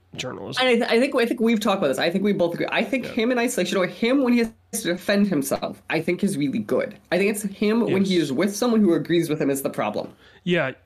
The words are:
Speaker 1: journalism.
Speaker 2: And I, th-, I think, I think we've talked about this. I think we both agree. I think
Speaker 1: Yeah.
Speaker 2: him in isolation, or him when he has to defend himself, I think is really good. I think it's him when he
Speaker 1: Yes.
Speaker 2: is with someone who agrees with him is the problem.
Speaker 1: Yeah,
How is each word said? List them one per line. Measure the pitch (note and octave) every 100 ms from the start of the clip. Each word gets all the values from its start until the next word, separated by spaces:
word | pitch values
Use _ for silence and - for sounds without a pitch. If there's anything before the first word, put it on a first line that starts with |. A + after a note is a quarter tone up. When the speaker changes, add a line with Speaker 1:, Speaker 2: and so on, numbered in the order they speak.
| _ -
Speaker 1:
journalism. | B2+ - - - B3+
Speaker 2:
And |
I, | A#3 -
th-, |
I | A#3
think, | C#4 B3+
I | A#3
think | -
we've | A3+ A3
talked | A2+ F#2+
about | C#3
this. | C3
I | D#3
think | F#3
we | G3+
both | F3 E3+ -
agree. | -
I | E3
think | A3+ C4 -
Speaker 1:
Yeah. |
Speaker 2:
him | - A3+
in | B3
isolation, | A#3+ - F#3+ G3+
or | F3+
him | - A#3 C#4
when | B3
he | A#3+
has | A3+ - _ A3+
to | E3
defend | F3+ - G3+ G3+
himself, | D3+ C3+ A#2+ E3+ - -
I | D#3
think | E3+ F3+
is | G3 C#3+
really | C#3+ A#2+
good. | G#2 C3 - - _
I | -
think | G3+
it's | G#3
him | G3 - G#3 A#3
when | - F#3+
he | G3 F3+
Speaker 1:
Yes. |
Speaker 2:
is | D3
with | C3 G3+ -
someone | B3 A3+
who | G3 D#3+
agrees | D3+ F3 D3
with | D3+
him | C#3
is | C3+
the | C#3+
problem. | - G#2+ F#2+ - - - -
Speaker 1:
Yeah, | F3 F3 C3+ -